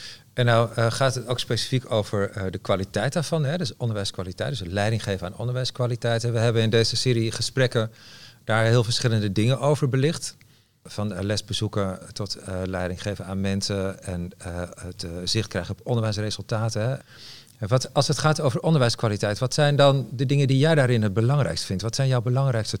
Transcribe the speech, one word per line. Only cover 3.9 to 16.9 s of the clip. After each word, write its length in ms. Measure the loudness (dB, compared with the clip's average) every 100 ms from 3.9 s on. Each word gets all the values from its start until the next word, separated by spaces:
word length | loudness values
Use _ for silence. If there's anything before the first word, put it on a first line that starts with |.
| -2 -4 -6 -8 -6 -6 -6
dus 100 | -4
leiding 340 | -2 0 0
geven 240 | -2 -4 -6
aan 100 | -6
onderwijskwaliteit. 840 | -6 -4 -4 -2 -4 -2 0 0
En 80 | 0
we 60 | 2
hebben 240 | 2 4
in 80 | 4
deze 260 | 4 4 2
serie 360 | 2 2 0
gesprekken 580 | -2 -2 2 2 2 -2 -6 -20 -20 -20 -10
daar 200 | 0 2
heel 200 | 4 4
verschillende 480 | 2 0 2 2 0
dingen 280 | 2 2 2
over 280 | 2 2 0
belicht. 480 | 2 0 -2 -8 -12 -20 _ _ _
Van, 300 | -12 -6 -6
eh, 80 | -4
lesbezoeken 760 | -2 -2 -4 -4 -2 -2 -2 -4 -10
tot, 220 | -10 -8
eh, 260 | -8 -8 -6
leiding 380 | -4 -4 -4 -4
geven 240 | -6 -6 -6
aan 140 | -4
mensen 640 | -2 -2 -2 -2 -4 -6
en, 280 | -8 -8 -8 -10
eh, 240 | -10 -8 -8 -10
het, 240 | -14 -10
eh, 60 | -10 -8
zicht 240 | -2 -2 -2
krijgen 260 | -4 -6 -6
op 80 | -2
onderwijsresultaten, 960 | 0 0 -2 -4 -6 -4 -2 -2 -2
hè. 80 | -2